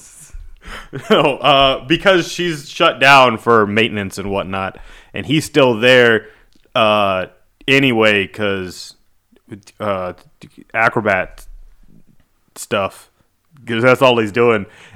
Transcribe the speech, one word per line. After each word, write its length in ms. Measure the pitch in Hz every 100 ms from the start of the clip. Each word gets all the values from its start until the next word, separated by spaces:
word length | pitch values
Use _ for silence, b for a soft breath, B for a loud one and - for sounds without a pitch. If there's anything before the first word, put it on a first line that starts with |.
| - - - - - - B B B 143 -
No, 260 | 190 143 123
uh, 460 | 139 139 135 135 127
because 460 | 165 202 185 160
she's 380 | - 175 151 -
shut 280 | - 170 -
down 380 | 135 135 127 113
for 300 | 117 117 101
maintenance 500 | 107 113 104 98 -
and 140 | 98
whatnot, 480 | 98 87 98 95 - b b b
and 140 | - 101
he's 180 | 151
still 340 | - 151 127 107
there, 500 | 123 127 120 110 b b b _ _
uh, 520 | 120 107 104 98 95 90 _ _ _ -
anyway, 580 | 135 135 113 107 104 92
'cause, 680 | - 104 98 90 - - _ _ _ _ _ _ 104 - -
uh, 360 | 107 95 90 90 _ _ - - _
acrobat 760 | 113 117 123 104 95 78 - - - - _ - - _ _ _ _ _
stuff, 560 | - - 104 95 - _ _ _ _ _ _ 113
'cause 160 | 117
that's 180 | 127 123
all 180 | 135 117
he's 140 | 107
doing, 320 | 120 120 110 95 B B